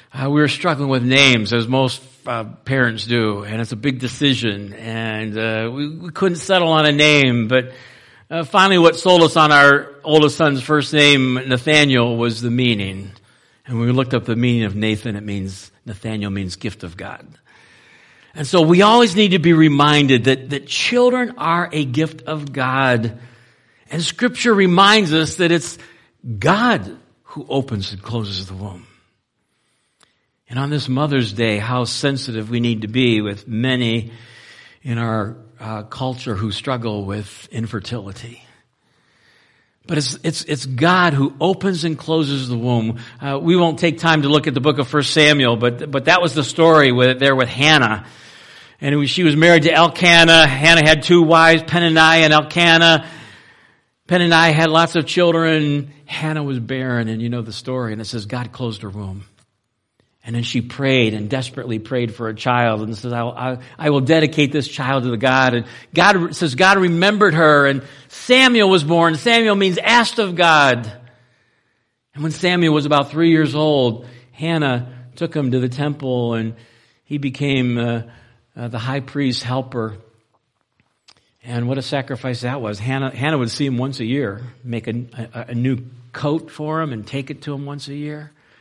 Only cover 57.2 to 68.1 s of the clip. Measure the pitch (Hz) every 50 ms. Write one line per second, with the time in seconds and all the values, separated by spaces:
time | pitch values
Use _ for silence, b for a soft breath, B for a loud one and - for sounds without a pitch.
57.2 | 117 117 120 120 110 110 107 - - 131 127 127 120 110 107 110 107 - - 113
58.2 | 104 107 127 123 123 110 - - 127 117 107 101 110 101 95 104 101 95 92 101
59.2 | 98 - _ _ _ _ _ _ _ _ _ _ _ _ _ _ _ _ _ _
60.2 | _ 117 117 120 120 - - 123 117 123 - - 139 135 131 127 117 110 107 107
61.2 | 104 104 135 131 127 - - 139 - 123 113 107 107 - 131 123 120 110 107 -
62.2 | 117 113 110 110 - 131 123 123 120 117 110 107 110 107 113 104 - 123 120 117
63.2 | 117 120 117 - 127 131 127 123 B B B - 151 151 143 139 131 127 160 160
64.2 | 156 151 156 151 147 131 151 151 127 - - - 131 127 139 135 120 127 117 107
65.2 | 131 127 131 131 131 127 123 120 110 B B B B B - - 175 202 202 180
66.2 | 170 170 147 - 180 147 123 147 185 190 196 196 185 175 170 165 185 208 214 202
67.2 | 208 190 151 165 160 151 147 143 139 139 139 131 B B B B B B